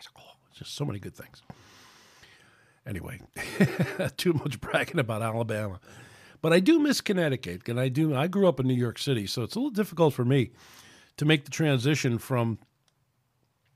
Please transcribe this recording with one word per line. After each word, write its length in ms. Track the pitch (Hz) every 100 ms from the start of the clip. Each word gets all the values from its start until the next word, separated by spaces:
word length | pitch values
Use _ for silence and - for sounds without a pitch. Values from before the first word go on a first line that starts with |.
| - -
oh, 140 | - _ _
it's 100 | -
just 160 | -
so 100 | -
many 140 | 147 101
good 160 | 95
things. 280 | - - - _ - - - - - - - - - _ _ _ _ -
Anyway, 340 | 95 - 131 - - - - 196
<laughs> 480 | - 160 - 165 -
too 160 | 180
much 280 | 156 156 120
bragging 380 | - 147 156 175
about 240 | 117 110
Alabama. 560 | 113 113 110 107 107 90 - - - - - -
But 120 | 160
I 60 | 170
do 180 | 190 330
miss 240 | 294 254
Connecticut, 640 | - 190 160 127 - 90 -
and 100 | 120
I 100 | 131
do, 280 | 127 156 131
I 100 | 160
grew 220 | 196 190
up 100 | 139
in 80 | 127
New 80 |
York 240 | 127 120 107
City, 280 | - 123 98
so 160 | -
it's 120 | 110
a 40 | 208
little 120 | 285
difficult 440 | 208 208 160 165
for 100 | 131
me 280 | 123 139 110 - - - - - _ -
to 80 | 147
make 180 | 156
the 60 | 139
transition 680 | - 160 135 123 151 135 117
from, 420 | - 127 117 107 - _ _ _ _ _ _ _ _ _ _